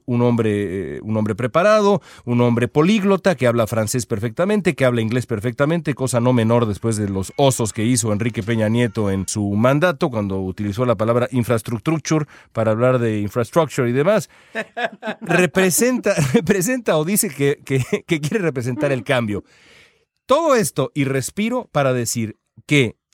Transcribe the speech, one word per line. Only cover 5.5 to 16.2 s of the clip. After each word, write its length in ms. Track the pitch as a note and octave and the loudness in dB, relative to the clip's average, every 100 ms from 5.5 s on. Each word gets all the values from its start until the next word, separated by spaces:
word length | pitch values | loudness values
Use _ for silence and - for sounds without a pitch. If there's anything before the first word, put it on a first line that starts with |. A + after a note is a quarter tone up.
| A#2 C#3+ E3+ D#3 | 0 0 0 -2
cosa 280 | C#3 C3 B2 | -4 -2 0
no 100 | B2 | 2
menor 360 | B2 A2 A#2+ A2+ | 4 4 4 2
después 280 | F#2+ A#2 G#2+ | 0 -2 -2
de 140 | G2+ | -2
los 240 | F#2+ F#2 - | -2 -4 2
osos 380 | C#3 B2 A2+ | 2 2 -2
que 100 | - | -2
hizo 300 | A2 B2+ A#2 | 0 0 0
Enrique 280 | G#2 A#2 A2 | -2 -2 -4
Peña 280 | G2+ A#2 G#2+ | -2 0 2
Nieto 420 | A#2 A#2+ G#2+ G2+ | 2 0 0 -2
en 160 | G2 F#2 | -2 -2
su 160 | G#2+ G2+ | -4 -2
mandato, 580 | G2+ B2 C#3+ F3+ D3 D#3+ | 2 2 4 2 0 -2
cuando 300 | A2 G2+ F#2+ | -2 -4 -4
utilizó 460 | F#2 F#2 G#2 G2 B2 | -6 -6 -6 -2 0
la 100 | G#2 | 2
palabra 320 | A2 A#2+ A#2+ | 2 2 0
infrastructure 960 | B2+ A#2 A2+ - A#2 - D#3+ - D#3 D3 - - | -2 0 -2 -2 -6 -4 -4 0 -2 -2 -10 -10
para 180 | - A2 | -2 0
hablar 280 | A2 B2+ B2+ | 2 2 2
de 200 | A#2 G#2+ | 0 -2
infrastructure 680 | G#2 B2 A2+ E3+ D#3 - B2 | -2 -4 -2 0 0 0 -2
y 20 | |
demás. 380 | B2 D#3+ G#3+ - _ _ | 0 2 0 -2 _ _
<laughs> 680 | A3 G#3+ - A#3+ G3+ A3+ G#3 | -12 -12 -8 -8 -8 -12 -10
Representa, 960 | G#3+ E3 F3+ F#3+ F#3+ D3+ A#3 B3 G3+ F3 | -2 2 2 2 2 2 2 0 0 0